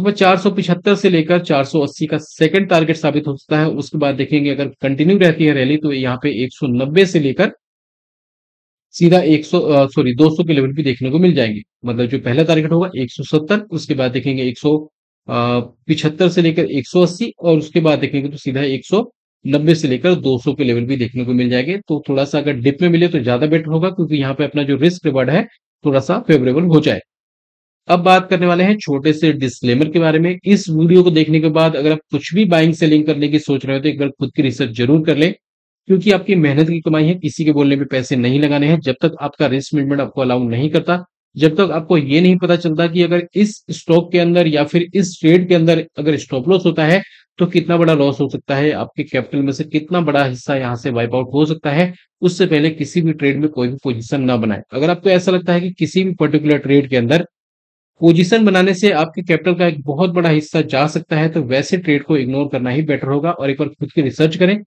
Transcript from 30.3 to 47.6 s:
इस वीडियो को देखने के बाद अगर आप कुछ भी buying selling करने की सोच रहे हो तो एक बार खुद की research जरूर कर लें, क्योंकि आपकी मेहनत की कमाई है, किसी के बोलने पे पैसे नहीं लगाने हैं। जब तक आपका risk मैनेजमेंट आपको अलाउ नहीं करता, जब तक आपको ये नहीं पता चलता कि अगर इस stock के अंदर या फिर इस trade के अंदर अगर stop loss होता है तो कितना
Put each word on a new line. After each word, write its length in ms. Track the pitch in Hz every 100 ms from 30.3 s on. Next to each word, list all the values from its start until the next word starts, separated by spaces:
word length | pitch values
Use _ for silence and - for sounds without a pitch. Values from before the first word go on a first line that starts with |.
| 180
इस 240 | - 202 -
वीडियो 320 | 156 165 180
को 80 | 175
देखने 300 | 156 151 156
के 80 | 160
बाद 240 | 151 160 151
अगर 160 | 151
आप 60 | 151 -
कुछ 220 | 147 -
भी 100 | 170
buying 280 | 208 170 160
selling 300 | 160 160 151 151
करने 220 | 143 147
की 100 | 151
सोच 260 | 147 139 131
रहे 100 | 135
हो 60 |
तो 60 | 151
एक 100 | 139
बार 100 | 139
खुद 200 | - 135 -
की 60 |
research 280 | 135 117 131
जरूर 340 | 113 120 160 156
कर 100 | 139
लें, 160 | 165 202 _ _ _ _ -
क्योंकि 220 | 190 208
आपकी 240 | 190 185 185
मेहनत 320 | 151 139 160
की 120 | 170
कमाई 240 | 160 156
है, 100 | 156
किसी 300 | 180 156 -
के 80 | 156
बोलने 240 | 143 139 139
पे 80 | 135
पैसे 300 | 135 127 131
नहीं 220 | 120 135
लगाने 280 | 147 143 147
हैं। 100 | 165
जब 140 | 135 127
तक 140 | 165 156
आपका 260 | 143 - 147
risk 280 | 135 135
मैनेजमेंट 260 | 151 139 143
आपको 200 | 127 -
अलाउ 240 | 127 123
नहीं 260 | 123 117 151
करता, 340 | 165 160 180 180 _ _ 131
जब 200 | 151 151
तक 160 | 180
आपको 260 | 156 160 175
ये 220 | 135 147
नहीं 160 | 180 180
पता 180 | 175 175
चलता 300 | 175 156 170
कि 160 | 170
अगर 240 | 170 175 175
इस 200 | 185 214 - -
stock 380 | 165 - 170 170
के 60 | 180
अंदर 280 | 170 175 165
या 180 | 151
फिर 220 | 151 175 175
इस 220 | 202 185 -
trade 260 | 160 180 180
के 60 |
अंदर 300 | 175 165 165 156 -
अगर 180 | 147 143
stop 300 | - 135 131
loss 180 | 185 185
होता 180 | 160 156
है 160 | 185 - - _ -
तो 80 | 175
कितना 280 | 175